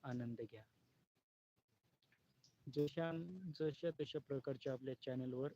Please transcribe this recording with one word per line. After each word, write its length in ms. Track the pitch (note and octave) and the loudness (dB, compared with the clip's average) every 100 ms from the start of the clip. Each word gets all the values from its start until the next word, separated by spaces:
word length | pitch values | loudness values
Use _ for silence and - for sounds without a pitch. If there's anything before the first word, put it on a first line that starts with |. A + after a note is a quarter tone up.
आनंद 380 | C#3 B2 A#2+ A#2 | 0 0 0 -2
घ्या. 220 | A2+ A2 A2 _ _ _ _ _ _ _ _ _ _ _ _ _ _ - _ _ - _ - | -4 -6 -16 _ _ _ _ _ _ _ _ _ _ _ _ _ _ -20 _ _ -20 _ -2
जशा, 440 | C3+ D3 D#3 E3 E3 F3 F#3 F#3 D3+ | 4 4 4 2 0 -2 -6 -6 0
जशा 300 | D#3 C#3 E3+ D#3+ | 0 2 -2 0
तशा 200 | D3 D3+ | -2 -2
प्रकारचे 500 | - C#3 C3 C3 C#3+ | 0 0 0 0 0
आपल्या 240 | B2+ C3 C3 | 0 -2 -4
चॅनलवर 500 | - B2+ B2+ B2+ C#3 | -2 0 0 0 0